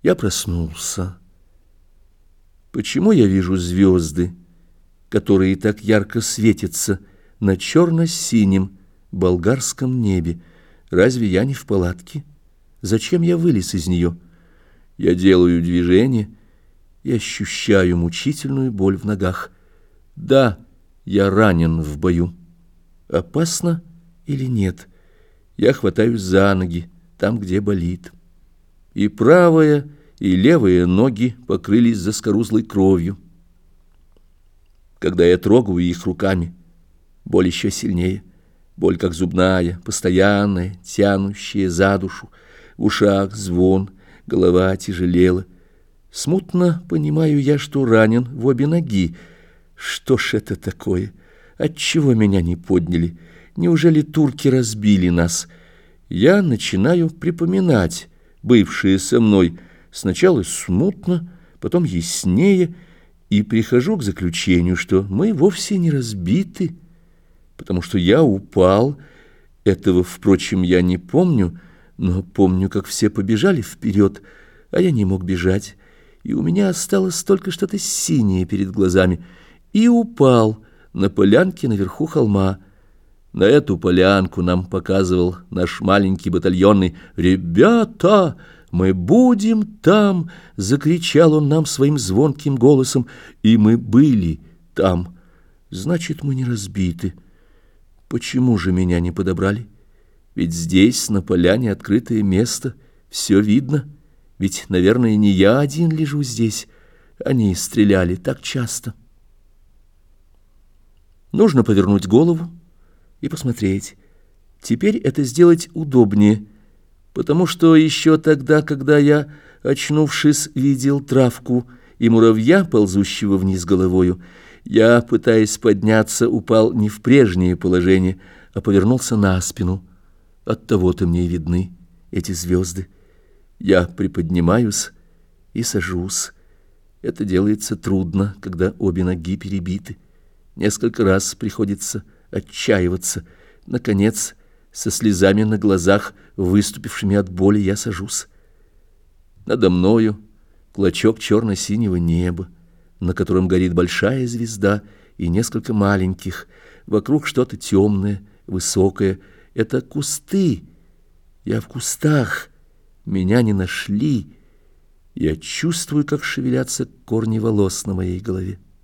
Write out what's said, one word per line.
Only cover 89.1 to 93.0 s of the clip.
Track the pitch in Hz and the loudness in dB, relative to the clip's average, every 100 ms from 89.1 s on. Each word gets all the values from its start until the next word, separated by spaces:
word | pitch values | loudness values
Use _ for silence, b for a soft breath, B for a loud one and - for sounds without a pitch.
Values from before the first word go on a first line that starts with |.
| 202 254 233 214 220 208 - | 4 4 4 0 0 -2 -2
там!" — | - 208 208 180 170 B B B | 2 4 4 0 -4 B B B
закричал | 98 139 151 170 170 147 165 | -2 -2 0 -2 0 4 4
он | 151 147 | 4 2
нам | 151 147 | 0 -2
своим | - 139 147 | 0 0 0
звонким | 98 95 147 143 147 135 | -2 0 0 0 -4 2
голосом. | 120 143 131 131 | 4 4 2 -2